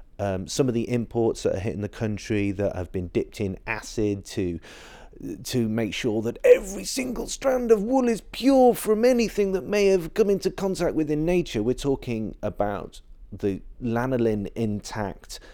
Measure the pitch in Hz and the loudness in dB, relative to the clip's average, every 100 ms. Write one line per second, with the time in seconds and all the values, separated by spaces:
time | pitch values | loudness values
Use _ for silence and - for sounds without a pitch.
0 | - - 101 95 95 - 131 117 - 120 | -20 -4 -2 -2 -2 0 2 2 0 0
1 | 110 117 113 - 101 95 101 85 104 - | 0 2 2 2 0 0 -2 -4 -6 -4
2 | 110 104 - 107 101 95 101 92 90 95 | -4 -4 -2 0 0 0 -2 -2 -6 -6
3 | 90 113 - - 101 95 - 107 - - | -2 -2 -2 -4 -4 -4 -6 -8 -6 -2
4 | 104 101 - - 90 85 - - - - | 0 0 -4 -4 -2 -4 -10 -18 -20 -20
5 | - - - - - 127 113 110 110 - | -20 -12 -10 -10 -4 0 0 0 -2 -2
6 | 123 107 110 113 - - 196 196 - 262 | 0 0 -2 2 8 8 6 -8 -4 -4
7 | 254 208 - - 269 254 240 220 214 269 | -4 -4 -6 -2 0 0 0 -2 2 2
8 | 247 214 - - 240 269 247 202 202 214 | 2 0 -4 -2 4 6 6 4 0 2
9 | 247 240 220 - 196 185 127 208 196 190 | 4 4 2 0 0 0 0 2 4 4
10 | 160 - 202 196 175 - 196 160 165 117 | 2 2 2 2 0 -2 -2 0 0 0
11 | 151 151 165 180 - 113 107 123 143 135 | 0 0 2 2 0 0 0 0 0 -2
12 | - 113 107 - 110 - 104 98 - - | -2 -4 -4 -6 -6 -2 -2 -2 -8 -16
13 | - - - 95 101 92 - - 120 117 | -20 -20 -16 -4 -2 -2 -8 -8 -2 0
14 | 127 127 113 107 101 - 113 104 - 110 | 0 2 2 2 -4 -2 -2 -2 -6 -4
15 | 98 82 - - - | -4 -6 -14 -16 -16